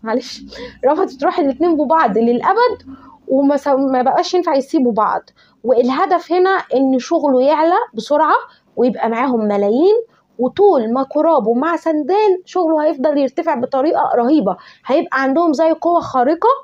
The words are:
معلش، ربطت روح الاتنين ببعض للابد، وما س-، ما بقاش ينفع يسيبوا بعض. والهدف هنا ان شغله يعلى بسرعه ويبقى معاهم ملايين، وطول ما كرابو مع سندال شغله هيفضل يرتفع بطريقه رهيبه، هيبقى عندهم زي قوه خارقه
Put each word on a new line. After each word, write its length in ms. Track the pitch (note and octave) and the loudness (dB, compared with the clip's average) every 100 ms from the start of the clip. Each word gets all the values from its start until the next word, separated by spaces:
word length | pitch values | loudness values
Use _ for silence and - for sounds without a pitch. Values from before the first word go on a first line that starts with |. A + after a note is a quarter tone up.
معلش، 400 | A3 A3+ - - - - - - B3+ | -4 -4 -6 -16 -18 -16 -18 -4 -2
ربطت 380 | D#4 F#4+ C4 | 0 -2 -2
روح 160 | C#4 F4+ | -4 0
الاتنين 380 | C#4+ C4+ E4+ D#4 | -2 0 0 0
ببعض 400 | D4 D#4+ C4+ G#3 | 0 2 2 2
للابد، 800 | A#3 A#3+ - G4 A#4+ A#4+ - C4+ - - - | 0 0 0 2 0 -2 -12 -20 -20 -20 -2
وما 300 | C4 C#4 C#4+ | 0 2 0
س-، 100 | C#4+ | 0
ما 340 | C4+ C4+ B3+ | 0 0 0
بقاش 320 | B3+ D4 F4 | 0 0 0
ينفع 220 | F#4 F4 C#4 | -2 0 -2
يسيبوا 380 | C4 D#4+ B3 | 0 0 0
بعض. 280 | G#3+ G#3 - - _ _ _ | 2 0 -2 -8 _ _ _
والهدف 680 | A3+ A#3+ B3+ C4 F#4 E4+ E4 | -2 0 2 0 0 -2 0
هنا 180 | F4 F#4 F#4+ - B3 | 0 2 0 -2 -2
ان 240 | C4+ C4 | 0 0
شغله 420 | A#3+ E4+ C#4+ B3+ | 0 -2 2 2
يعلى 360 | C4+ D4+ D#4+ F#4 A#4+ | 2 2 2 0 -2
بسرعه 420 | G#3+ - D4 D#4 G#4 - _ _ - | -10 -2 0 2 0 -2 _ _ -2
ويبقى 340 | B3 - A3+ | -2 0 -4
معاهم 360 | A3+ C4+ A#3+ G#3+ | -2 -2 -2 0
ملايين، 500 | G3+ G3+ A#3 F4 A4 A4+ _ _ _ | 0 0 2 2 2 -2 _ _ _
وطول 540 | B3 - G4+ D#4 A3 | -4 2 4 4 0
ما 100 | B3 | -2
كرابو 500 | C4+ D4 D#4 D#4 G#3+ | -2 0 2 2 2
مع 220 | A#3 D#4 E4 | 0 0 -2
سندال 680 | E4 D#4 C4+ F#4+ G#4+ F#4 - | -2 -2 0 0 2 0 -2
شغله 400 | F#4+ E4 D#4+ D4+ | -4 0 0 0
هيفضل 320 | D4 B3+ C#4+ | 0 0 0
يرتفع 380 | C4+ - E4 C#4+ | 0 -2 -4 -4
بطريقه 460 | A#3+ C4+ C#4+ - D4 A#3+ | -4 -2 0 0 0 0
رهيبه، 420 | A#3+ D4+ G3+ F3+ - - - | 2 2 0 -4 -10 -20 -4
هيبقى 360 | C4+ D#4 C4 | -2 -2 -2
عندهم 320 | C4+ C4+ E4+ | -2 0 0
زي 180 | C#4 D#4+ | 0 0
قوه 280 | D#4+ - F4 | 0 0 -2
خارقه 500 | C4 C4 B3 E4 A4 C5 | -2 -2 0 0 0 0